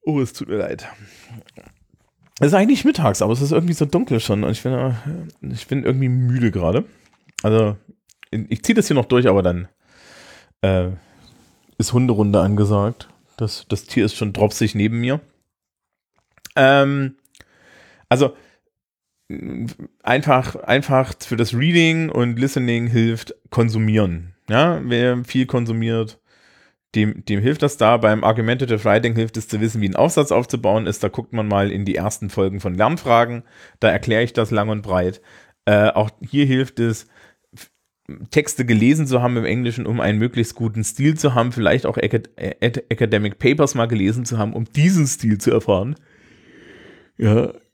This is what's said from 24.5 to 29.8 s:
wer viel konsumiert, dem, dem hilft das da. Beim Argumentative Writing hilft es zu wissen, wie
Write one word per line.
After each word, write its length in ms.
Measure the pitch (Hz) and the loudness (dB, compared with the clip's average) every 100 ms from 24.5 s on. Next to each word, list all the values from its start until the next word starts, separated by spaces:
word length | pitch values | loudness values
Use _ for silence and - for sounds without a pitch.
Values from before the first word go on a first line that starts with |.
| 110 160 170 | 2 2 0
wer 400 | 123 120 123 123 | -2 0 2 0
viel 220 | 123 131 127 | -2 -2 0
konsumiert, 720 | 127 117 113 113 113 110 - _ _ _ _ _ _ _ 113 | -2 -2 -2 -2 -2 -4 -8 _ _ _ _ _ _ _ 0
dem, 280 | 107 107 - | 0 -2 -4
dem 140 | 101 | 0
hilft 220 | 113 151 | 0 0
das 160 | 147 - | -2 2
da. 200 | 110 117 | 4 4
Beim 260 | 107 110 | 4 2
Argumentative 600 | 107 110 113 127 131 110 | 2 2 0 -2 -2 0
Writing 300 | 107 104 117 | 2 2 2
hilft 240 | 113 113 110 | -2 -2 -6
es 100 | - | -8
zu 140 | 107 | -4
wissen, 180 | 110 | -2
wie 100 | 110 | 0